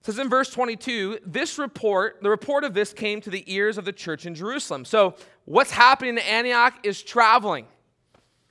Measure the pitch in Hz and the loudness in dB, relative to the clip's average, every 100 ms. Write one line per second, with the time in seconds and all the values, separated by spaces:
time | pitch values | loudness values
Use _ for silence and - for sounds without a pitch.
0 | - 214 269 254 262 - 247 226 - 233 | -8 -6 0 0 0 -2 -4 -4 -6 -4
1 | 196 220 190 156 311 - 277 - 220 190 | -4 -8 -8 -6 -6 -6 -8 -4 0 0
2 | 208 - 202 214 - 285 285 190 208 - | -2 -4 -2 -2 0 -2 -2 -2 -4 -4
3 | 214 208 214 190 - 190 208 208 190 196 | -6 -6 -8 -12 -8 -2 -2 -2 -8 -10
4 | - 151 170 160 190 277 - 143 123 220 | -10 -10 -10 -10 -8 -8 -8 -10 0 4
5 | 196 - - _ - 170 269 - 247 269 | 4 2 -20 _ -2 0 0 6 8 8
6 | 254 233 202 220 247 247 240 - 208 190 | 0 -4 0 0 0 2 2 0 -8 -8
7 | - 240 226 233 208 151 107 _ _ _ | -6 2 6 6 2 -6 -8 _ _ _
8 | _ _ _ _ _ | _ _ _ _ _